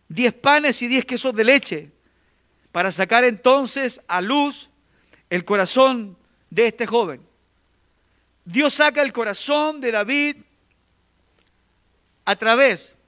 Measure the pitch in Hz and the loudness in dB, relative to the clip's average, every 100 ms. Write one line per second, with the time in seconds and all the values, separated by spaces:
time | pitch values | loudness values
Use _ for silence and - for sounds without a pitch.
0 | _ 160 240 - 269 294 294 233 240 262 | _ -2 -2 2 2 2 2 -2 -2 -2
1 | - 247 262 214 220 269 - 156 147 _ | -2 -4 -2 2 4 2 0 -10 -12 _
2 | _ _ _ _ _ _ _ 170 185 170 | _ _ _ _ _ _ _ -4 -4 -2
3 | 185 226 247 208 254 277 254 277 254 - | 0 2 2 2 2 2 0 -4 -6 -8
4 | - 180 190 285 285 - - _ _ _ | -6 -6 0 0 -2 -6 -20 _ _ _
5 | _ _ _ 180 175 202 185 254 262 247 | _ _ _ -8 -2 -2 0 2 2 2
6 | 202 180 _ _ _ 170 233 226 226 233 | -8 -18 _ _ _ 0 0 -2 -2 -2
7 | 185 131 _ _ _ _ _ _ _ _ | -2 -8 _ _ _ _ _ _ _ _
8 | _ _ _ _ 175 202 294 - 302 285 | _ _ _ _ -6 0 0 2 2 2
9 | 269 240 220 196 - 294 302 302 254 220 | -2 -2 -6 -6 -2 0 0 -4 -4 -2
10 | 208 285 294 285 _ _ _ _ _ _ | -2 -2 -2 -6 _ _ _ _ _ _
11 | _ _ _ _ _ _ _ _ _ _ | _ _ _ _ _ _ _ _ _ _
12 | _ _ - 202 220 240 269 185 - _ | _ _ -4 -2 2 4 4 2 -10 _